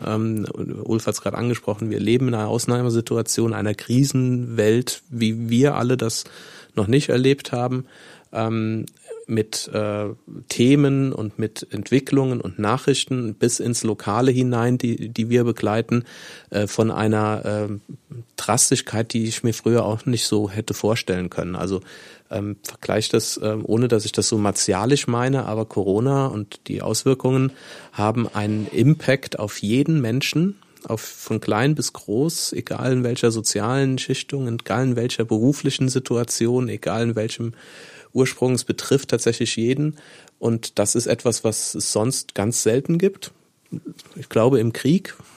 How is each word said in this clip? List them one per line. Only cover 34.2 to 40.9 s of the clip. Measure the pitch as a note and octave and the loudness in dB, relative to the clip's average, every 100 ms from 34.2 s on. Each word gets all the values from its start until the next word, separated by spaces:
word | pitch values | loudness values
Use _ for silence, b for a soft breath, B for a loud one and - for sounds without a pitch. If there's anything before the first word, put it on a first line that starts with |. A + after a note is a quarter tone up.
| - C#3 B2+ | -4 -6 -4
egal | A#2 - A2+ | -4 -2 0
in | C3 A#2+ | 2 2
welcher | A#2+ - | 0 -2
beruflichen | A2+ A2 B2 D3 C#3+ - C3 | 0 2 4 2 0 0 0
Situation, | B2+ - A#2 A#2 - A2+ B2 B2 | 0 0 0 0 0 2 2 0
egal | G#2 - G#2+ | -4 -2 0
in | A#2 A2 | 0 0
welchem | A2 - A#2 A2+ B B B B B | -2 -4 -8 -8 B B B B B
Ursprungs | - C3 - B2+ B2 | 0 0 2 0 2
betrifft | - - - C#3 - | -2 -6 2 0 2
tatsächlich | A#2+ A#2 A2+ A#2 - | 0 0 0 -2 0
jeden. | A2+ C3+ D3+ D3+ B B B B | 0 0 -2 -4 B B B B
Und | A#2 A#2 - - | -2 -2 -2 -2
das | G#2 | 0